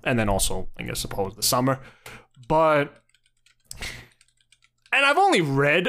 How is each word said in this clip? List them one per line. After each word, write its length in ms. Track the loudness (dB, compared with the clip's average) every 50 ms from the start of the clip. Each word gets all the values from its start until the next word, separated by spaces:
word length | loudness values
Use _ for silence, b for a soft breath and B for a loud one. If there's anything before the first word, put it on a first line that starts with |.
| -4
and 140 | -2 0 0
then 100 | 0 0
also, 400 | 0 0 0 -2 -2 -4 -6 -8 -8 -10
I 40 |
guess, 180 | -10 -10 -8 -8
suppose 340 | -8 -6 -4 -6 -6 -6 -6
the 60 | -4
summer. 380 | -2 0 0 0 0 0 -2 -4 B B B B B B B B B B B -12 -4 0
But, 540 | 2 4 4 4 4 2 0 -2 -6 _ _ _ _ _ _ _ _ _ _ _ _ _ _ -20 -16 B B B B B B B B B _ _ _ _ _ _ _ _ _ _ _ _ _ -4
and 120 | 0 2 2
I've 120 | 2 4 4
only 220 | 4 4 4 2
read 480 | 2 0 0 2 2 2 2 2 0